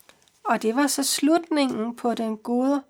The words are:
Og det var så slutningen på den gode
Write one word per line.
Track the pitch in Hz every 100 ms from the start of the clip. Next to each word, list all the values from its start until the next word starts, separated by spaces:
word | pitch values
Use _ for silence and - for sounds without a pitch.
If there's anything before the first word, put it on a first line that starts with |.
| _ _ _ _
Og | - 226
det | 220 233
var | 285
så | -
slutningen | 269 - 285 330 330 302 269 - 226 240
på | 247
den | 226 226 214
gode | 226 240 262 285 -